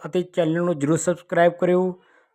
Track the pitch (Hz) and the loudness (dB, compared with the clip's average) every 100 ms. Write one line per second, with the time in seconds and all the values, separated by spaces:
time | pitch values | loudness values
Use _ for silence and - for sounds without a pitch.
0 | 160 180 180 - 160 165 175 156 143 160 | -6 -4 -4 -2 0 0 -2 -2 0 0
1 | - 170 - 170 175 175 180 180 185 180 | 0 -4 -4 2 2 2 0 2 0 -6
2 | _ _ _ | _ _ _